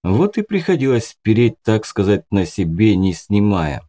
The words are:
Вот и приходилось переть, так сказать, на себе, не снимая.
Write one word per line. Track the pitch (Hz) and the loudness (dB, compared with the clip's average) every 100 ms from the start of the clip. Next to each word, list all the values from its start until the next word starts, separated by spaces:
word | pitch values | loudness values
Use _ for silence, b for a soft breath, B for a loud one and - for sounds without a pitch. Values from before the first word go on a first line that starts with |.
Вот | - 104 202 220 | 0 0 0 -2
и | |
приходилось | 208 202 165 165 135 123 - - | -4 -4 -2 0 0 0 -2 -8
переть, | - 110 120 - | 0 2 2 0
так | - 110 | -2 -2
сказать, | - - 98 101 - | -2 -2 0 0 0
на | 101 87 | -2 -2
себе, | - 85 82 107 92 | -4 -4 2 2 2
не | 95 | 0
снимая. | 85 - 101 104 95 78 67 | -4 -2 0 2 0 -2 -6